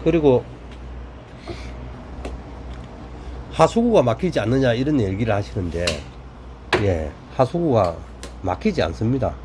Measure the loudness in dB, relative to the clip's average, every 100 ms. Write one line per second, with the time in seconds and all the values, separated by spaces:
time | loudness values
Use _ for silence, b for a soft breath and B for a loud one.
0 | 4 6 6 6 2 -14 -14 -14 -12 -12
1 | -14 -16 -18 -16 -12 -10 -10 -10 -12 -12
2 | -14 -12 -10 -10 -12 -14 -12 -12 -12 -14
3 | -14 -12 -12 -12 -10 4 4 6 6 6
4 | 6 2 0 2 2 4 4 4 2 2
5 | 2 0 2 0 0 -4 -2 -2 -2 -4
6 | -8 -16 -16 -16 -16 -16 -2 2 2 2
7 | -2 -8 -10 0 2 2 4 4 4 0
8 | -12 -14 -14 -8 -4 0 0 2 0 0
9 | 0 2 0 -2